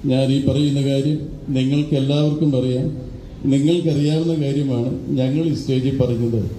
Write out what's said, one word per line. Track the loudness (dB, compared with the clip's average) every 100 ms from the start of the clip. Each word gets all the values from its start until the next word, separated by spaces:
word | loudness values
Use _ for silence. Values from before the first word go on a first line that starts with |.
| 0
ഞാൻ | 2 2 2
ഈ | 2
പറയുന്ന | 2 2 2 0
കാര്യം | 0 0 -2 -6 -12 -4 0
നിങ്ങൾക്ക് | 2 0 0 0
എല്ലാവർക്കും | 2 2 2 2 2 2
അറിയാം, | 0 0 -2 -6 -10 -14 -16 -4 0
നിങ്ങൾക്കറിയാവുന്ന | 2 4 2 2 2 2 2 0 0
കാര്യമാണ് | 0 0 0 0 -2 -4 -2 0
ഞങ്ങൾ | 0 0 0
ഈ | -2
സ്റ്റേജിൽ | 0 0 0 0
പറയുന്നത്. | 0 2 0 0 -2